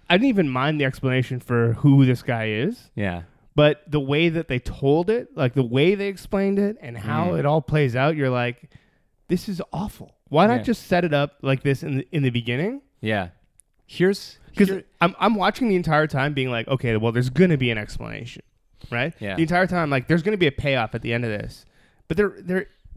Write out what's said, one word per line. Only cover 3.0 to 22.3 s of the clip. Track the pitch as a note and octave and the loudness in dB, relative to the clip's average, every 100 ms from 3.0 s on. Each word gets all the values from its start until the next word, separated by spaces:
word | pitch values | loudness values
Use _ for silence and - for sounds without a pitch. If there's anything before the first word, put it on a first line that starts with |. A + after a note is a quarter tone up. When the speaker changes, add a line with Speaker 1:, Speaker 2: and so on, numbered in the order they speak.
| G2+ F2 F2 _ _ | -4 -4 -10 _ _
Speaker 1:
But | - D3+ D3 - | 4 4 4 -2
the | D3 | -4
way | C3+ D3 E3+ | 0 2 2
that | D#3+ E3 | 0 -4
they | B2+ | -4
told | - - C#3 D3+ F3 | -4 -2 2 2 2
it, | A#3 - - | -2 -4 -2
like, | C3 | 0
the | C#3 | 0
way | B2 B2 E3 | 0 2 2
they | G3+ G3+ | 2 -2
explained | F#3+ - G3 G3 G3 | -8 -6 -2 0 0
it | G3+ A3 | -2 -4
and | B2+ A#2+ | -12 -10
how | - D3+ E3+ | -4 -2 0
Speaker 2:
Mm. | E3 | 0
Speaker 1:
it | C#3+ | 0
all | D#3 | 0
plays | - D3 C#3+ A#2 | 0 0 2 2
out, | C#3 D#3 | 0 0
you're | C3+ | 0
like, | B2 A#2+ A#2+ - - _ _ _ _ _ | 0 -2 -6 -16 -20 _ _ _ _ _
"This | F3+ - | -4 -4
is | F3 - | -10 -8
awful. | D3 G3+ - - _ _ | -8 -8 -12 -20 _ _
Why | C#3+ G3+ | 2 4
not | A#3+ | 2
Speaker 2:
Yeah. | |
Speaker 1:
just | A3 A3+ - | 0 -4 0
set | F3+ | 0
it | F3 | 2
up | D3 C#3+ - | 0 -2 -4
like | C3+ C3+ | -2 0
this | C#3+ C3+ | 0 -2
in | D#3 C3+ | -2 -6
the, | - | -4
in | E3 | -2
the | C3+ | 0
beginning?" | A#2+ A2+ B2 F#3 C#4 - _ | -2 -4 -4 -4 -6 -14 _
Speaker 2:
Yeah. | A2 G#2+ F#2 - _ _ _ _ _ | -2 -2 -2 -10 _ _ _ _ _
Here's, | - F3+ G3 - - - - | 0 0 0 -8 -20 -18 0
Speaker 1:
'Cause | G3 | 2
Speaker 2:
here | F#3+ - _ | 2 -10 _
Speaker 1:
I'm, | - - | -2 2
I'm | G3 | 0
watching | A3 F#3+ G#3+ A#3+ | 2 0 0 0
the | F#3 | 0
entire | E3 D3+ D#3 | 2 0 0
time | C#3 C#3 | -2 -2
being | C#3 C3 | -2 -2
like, | A#2 A2+ | -4 -2
"Okay, | C3 B2 A2 | -2 0 0
well, | A2+ | 0
there's | A#2 B2+ | 0 -2
gonna | B2+ F#3 D3+ | 2 2 4
be | B2 | 0
an | A2 | -2
explanation," | G#2 - A2+ G#2+ A#2 - - _ _ _ - | -6 -10 -10 -10 -12 -16 -20 _ _ _ -10
right? | A#2+ C#3+ - | -6 -6 -6
Speaker 2:
Yeah. | G#2 F#2+ | -8 -2
Speaker 1:
The | |
entire | D#3+ F3 G3+ | 0 2 0
time, | F3+ D#3 | 0 0
like, | C3+ - | -2 2
there's | E3 | 0
gonna | E3 G#3+ | 2 2
be | D#3+ | 2
a | |
payoff | - D3 C3+ A2 | 0 -2 0 -2
at | A#2 | -4
the | A#2 | -4
end | A#2 | -4
of | A#2+ | -2
this. | G#2 A2 - _ _ _ _ _ | -6 -8 -14 _ _ _ _ _
But | E3 | -2
they're, | G#3 | -2